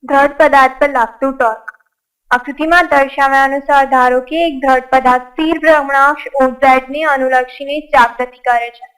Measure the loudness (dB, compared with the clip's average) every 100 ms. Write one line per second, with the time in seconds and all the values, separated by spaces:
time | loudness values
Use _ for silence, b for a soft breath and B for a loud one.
0 | -2 0 0 2 2 4 2 0 -4 -2
1 | -4 -4 -6 -2 -4 -4 -12 -20 _ _
2 | _ _ _ -4 -4 -8 0 0 2 0
3 | 0 0 0 2 0 -2 0 0 2 2
4 | 2 0 -4 -4 -2 -2 0 0 2 0
5 | 2 0 -2 -6 -4 -2 2 2 2 2
6 | 2 0 -6 -2 -2 0 2 2 0 -6
7 | -2 -2 0 -2 -2 -10 -10 -10 -2 2
8 | 2 0 -10 -8 -2 -2 -4 -14 -20